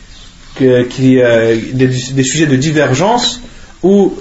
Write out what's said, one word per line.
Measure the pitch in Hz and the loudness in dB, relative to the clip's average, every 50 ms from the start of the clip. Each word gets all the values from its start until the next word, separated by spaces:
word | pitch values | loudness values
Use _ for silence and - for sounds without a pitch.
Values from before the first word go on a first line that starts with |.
| - - - - - - - - - - - | -20 -20 -20 -20 -20 -20 -20 -20 -20 -14 -4
que, | - 131 127 127 123 123 | 0 2 2 2 2 0
qui, | 123 - 135 131 131 127 127 | -2 -2 0 2 2 4 4
euh, | 123 120 117 113 113 113 117 113 104 - 127 | 4 2 2 2 2 2 0 -2 -2 -4 -4
des, | 127 131 | -2 0
des | 131 127 127 - - 135 135 131 | 0 0 -2 -6 -6 -4 -4 -2
sujets | 131 - 151 165 | -2 -2 -2 0
de | 147 135 | 0 0
divergence | 127 143 160 147 151 143 127 127 131 175 208 240 240 240 - - - - - - - - - - - - | 0 0 0 0 0 0 0 0 0 0 0 0 0 -2 -4 -4 -6 -12 -18 -20 -20 -20 -20 -10 -4 0
où | 180 196 202 190 165 - - | 2 2 2 2 0 -2 -6